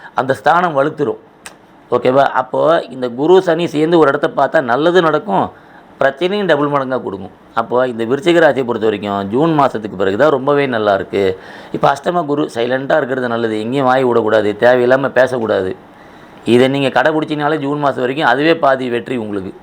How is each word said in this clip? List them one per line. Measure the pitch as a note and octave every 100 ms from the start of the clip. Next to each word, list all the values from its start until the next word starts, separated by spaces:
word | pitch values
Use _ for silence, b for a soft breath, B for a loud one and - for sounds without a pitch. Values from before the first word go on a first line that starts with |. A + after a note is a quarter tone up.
| B
அந்த | - C3
ஸ்தானம் | C3 D3 E3+ F3+ C#3
வலுத்துரும். | D3 D3 B2 - - _ - - _ - _ B2
ஓகேவா? | B2+ C3+
அப்போ | C3 - B2+ C3+ C#3+ E3 -
இந்த | C3 B2
குரு | A#2+ D#3+ F#3
சனி | F#3 E3 E3+
சேர்ந்து | D3 D#3 E3+
ஒரு | C#3+
இடத்த | C#3+ - -
பார்த்தா | C3+ D#3+
நல்லது | B2+ B2 E3 F3+
நடக்கும், | E3 D3+ G#3 F#3+ G#2+ B B B B -
பிரச்சனையும் | C3+ - F3+ G#3 F#3+
டபுள் | D3 D3
மடங்கா | C#3+ C3 B2
கொடுக்கும். | G#2 F#2+ F#2+ - -
அப்போ | A2+ A2+ B2 B2+
இந்த | A2+
விருச்சிக | A2+ C#3+ F3 E3+
ராசியை | D#3 B2+
பொறுத்த | A#2+ A2+ A2
வரைக்கும் | G2+ G2+ G2+ G2
ஜூன் | A#2+ E3 D#3
மாசத்துக்கு | C3 A#2 G#2 F#2
பிறகு | G2 G2+
தான் | D3+
ரொம்பவே | C3+ C3+ C#3+ C#3
நல்லா | A#2 G#2
இருக்கு. | G2 F2+ G2+ F#2+ F#2 B B B
இப்போ | - D3
அஷ்டம | C#3 - F3
குரு | D3 D3 D3+
சைலண்டா | A#2 B2 C3 C3+ D#3
இருக்கிறது | C3 C3 B2
நல்லது, | A#2 A2+ G#2+
எங்கேயும் | A2 C#3 B2+
வாய் | C3
விடக்கூடாது, | B2+ A#2 G#2+ A2 G#2 G2+
தேவையில்லாம | A#2+ B2+ B2 C3 C3+
பேசக்கூடாது. | B2 B2+ B2+ A2 G2 F#2+ - - B B B B B
இதை | - A#2+ C3
நீங்க | C#3 C3+ A#2+
கடைபிடிச்சிங்கனாலே | C#3+ D#3 D3+ D3+ D3 D#3
ஜூன் | C#3 D3
மாசம் | C#3+ B2
வரைக்கும் | B2 C#3 C#3
அதுவே | C3 D#3 E3
பாதி | C#3 C3 B2+
வெற்றி | A#2 A#2+ B2+
உங்களுக்கு. | G#2+ G2+ F#2+ -